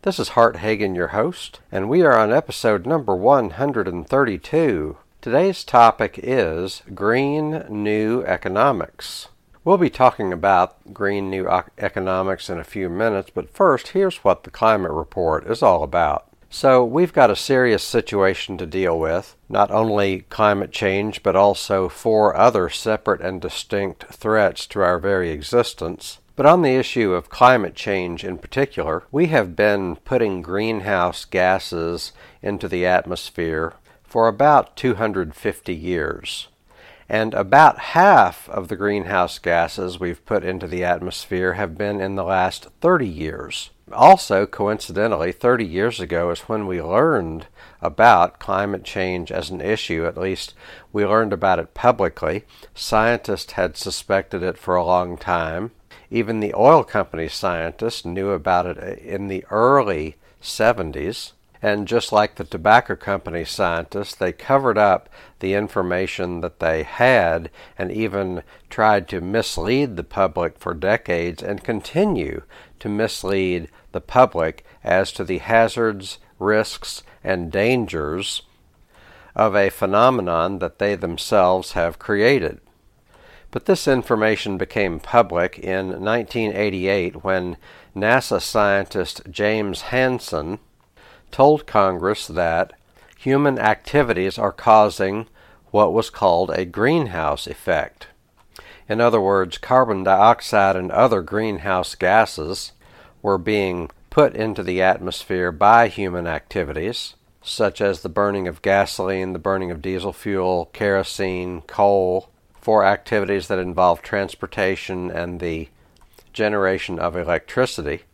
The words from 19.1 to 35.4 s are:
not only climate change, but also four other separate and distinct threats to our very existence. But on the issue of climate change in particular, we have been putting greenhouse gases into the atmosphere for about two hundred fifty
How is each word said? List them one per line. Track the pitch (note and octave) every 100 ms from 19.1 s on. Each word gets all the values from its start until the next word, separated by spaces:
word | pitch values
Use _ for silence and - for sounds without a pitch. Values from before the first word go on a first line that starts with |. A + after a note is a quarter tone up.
| E2+ - _ _
not | G#2 G2+
only | G#2 A2+ G#2 G2 F#2+ -
climate | - G#2+ G2+ G2+
change, | - G#2 F#2+ G#2+ G2+
but | -
also | F#2 G2+ G2+ - G2 F#2
four | - - A2 G#2 D#2
other | A2+ A2 F2
separate | - A2+ G#2+ - F#2+
and | F2+ F#2
distinct | F2 - - G2+ G2 E2+ -
threats | - G#2+ A2 G2+ - -
to | G#2+
our | F2+ F2+
very | F#2 G2 F2
existence. | D#2 D2 A#2+ A#2+ - E2+ F2+ - - _ -
But | C#3
on | F3+
the | D#3 C3
issue | B2+ - G#2+
of | F2+ -
climate | - B2 B2+ F#2
change | - - G2 F2+ E2+
in | F#2+ F2+
particular, | - - C#3 - D#2 D#2+ -
we | C#3 E3+
have | D3+ G2 D#2+
been | G#2 G2+ F#2 D#2+
putting | - B2+ A2+ F#2
greenhouse | E2 F#2+ A2 A2 G2 F#2+ F2+ F2
gases | - F#2 F2+ F#2+ - E2+ E2 E2+ - - - _
into | G2 G2+ G2+
the | F2+ F2+
atmosphere | F2+ - F2 - - E2+ D#2+ E2 - _ _
for | _ A#2 A2+
about | G#2 C#3+ C#3+ - -
two | B2+
hundred | G#2 A2 F#2+ E2
fifty | -